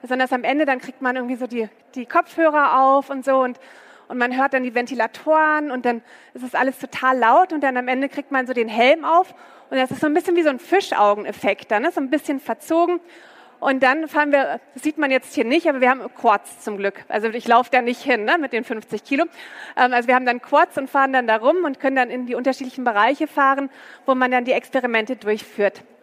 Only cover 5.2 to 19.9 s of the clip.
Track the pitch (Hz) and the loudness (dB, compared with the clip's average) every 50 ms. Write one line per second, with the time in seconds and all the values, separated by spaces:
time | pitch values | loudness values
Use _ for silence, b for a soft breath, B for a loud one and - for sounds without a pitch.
5.2 | - 302 311 311 311 311 302 302 294 294 254 254 247 247 233 226 B B B B | -2 0 2 4 4 2 2 0 -2 -4 -6 -2 -2 -2 -4 -4 B B B B
6.2 | B B B 254 254 240 - - 254 262 254 - - - - - - 262 262 254 | B B B -14 -12 -6 -2 0 0 -2 -2 -6 -14 -12 -8 -2 0 0 2 4
7.2 | 240 226 247 330 370 370 330 294 277 269 254 247 247 247 262 262 277 269 - 294 | 4 4 6 4 4 2 -2 -2 -2 -2 -2 -2 -4 -2 -2 -2 -4 -4 -6 -10
8.2 | 277 _ 285 262 254 240 247 240 226 226 214 226 233 262 311 330 285 - 320 349 | -10 _ -4 -4 -2 -2 -4 -4 -4 -2 0 2 4 4 4 2 2 2 2 2
9.2 | 370 - - B B B B B B B 269 262 262 254 - - 311 302 294 359 | 2 0 -8 B B B B B B B -2 -2 -2 -2 -2 -2 -2 0 0 0
10.2 | 330 392 349 349 320 302 269 240 - - 339 392 - - - - 208 208 208 208 | 0 2 0 2 2 2 0 -2 -4 0 0 0 0 0 2 2 4 4 2 0
11.2 | 190 - 208 - - 208 202 - - - 220 208 254 339 - 339 277 254 302 294 | -4 -10 -10 -4 -2 -2 -2 -2 -4 -2 -2 0 0 0 -2 -2 -2 -2 -2 -4
12.2 | - - 285 262 - - 226 - - - 320 330 349 339 359 339 B B B B | -2 -4 -6 -6 -4 -8 -8 -8 -4 -2 0 2 2 2 0 -4 B B B B
13.2 | B B B B B B B B - 277 269 262 262 254 269 320 320 285 - 294 | B B B B B B B B -2 -2 0 2 2 2 2 0 -4 -2 0 0
14.2 | 294 294 285 277 269 143 151 240 _ _ _ 254 - 302 302 311 294 269 262 254 | 2 2 2 2 2 0 -4 -8 _ _ _ -6 -6 -6 -2 -2 0 0 0 -2
15.2 | - - - 285 247 226 269 349 - 330 277 262 254 247 269 262 202 - - - | -2 -4 -4 -4 -2 0 0 0 0 0 0 2 2 2 2 0 -4 -14 -12 0
16.2 | - 233 202 202 - - - - - 226 208 190 196 196 196 - - _ - 214 | 2 2 2 2 -2 -10 -20 -12 -10 -10 -6 -4 -4 -4 -4 -6 -12 _ -6 -4
17.2 | 208 226 214 240 - 233 233 233 254 - - 254 240 240 247 - - 277 254 220 | -4 -4 -6 -6 0 4 4 4 4 2 0 0 0 0 -6 -6 -2 -2 -2 -2
18.2 | 208 226 320 359 294 247 - 226 - - 240 214 - _ 226 214 _ - 277 277 | 0 0 0 0 -2 -4 -6 -8 -6 -6 -10 -10 -10 _ -12 -12 _ -4 -2 -2
19.2 | 339 339 B B B B B B B B B - 254 247 | -2 -4 B B B B B B B B B 2 2 2